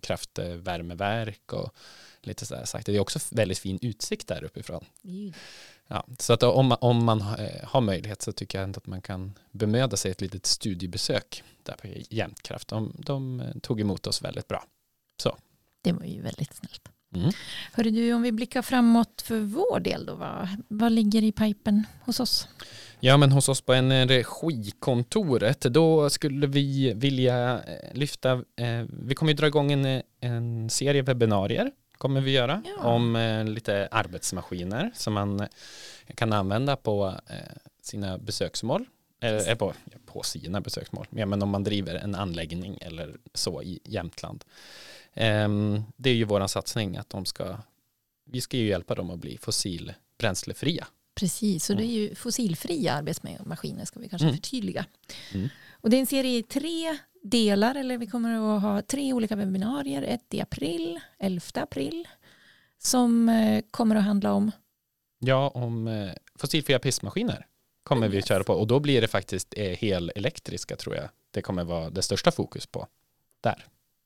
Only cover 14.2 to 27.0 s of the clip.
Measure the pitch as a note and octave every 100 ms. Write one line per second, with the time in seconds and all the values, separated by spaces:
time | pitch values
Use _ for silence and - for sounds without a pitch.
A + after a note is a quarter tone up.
14.2 | - - - - - _ _ _ _ -
15.2 | - - _ _ _ _ F#3 E3+ E3+ -
16.2 | - - - - - - - _ _ -
17.2 | G3 - - - - - A3+ A3 A#3 A#3
18.2 | A#3+ A3 B3 C4 - B3+ A#3 A#3 A3+ -
19.2 | - A3+ G#3 A#3+ A#4+ - F#3 - - -
20.2 | - - G3 G3+ - G#3+ A#3 A3+ G#3 A3
21.2 | G#3+ - G#3+ G3+ A3 G#3 G#3+ - - A#3
22.2 | A#3+ - - - - - - - B2+ C#3+
23.2 | C#3 C#3 C3+ C3+ - B2+ B2+ C3 B2+ C3
24.2 | A2+ - E3 B2+ G#2 - - A#2+ A#2+ A3
25.2 | F3+ A#2 G#2+ C#3 C3 B2+ D#3+ D#3+ D3 -
26.2 | D3+ C#3 C#3+ C#3 C#3 C3+ C3 G#2